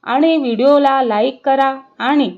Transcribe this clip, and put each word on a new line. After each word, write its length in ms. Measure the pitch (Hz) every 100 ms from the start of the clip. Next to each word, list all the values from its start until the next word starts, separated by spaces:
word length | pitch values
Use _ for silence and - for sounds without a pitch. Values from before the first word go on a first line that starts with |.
| -
आणि 300 | 254 320 320
व्हिडिओला 640 | 262 220 269 285 277 269
लाईक 380 | 247 208 247 - 277
करा 280 | 269 269 269 - _
आणि 320 | 233 285 233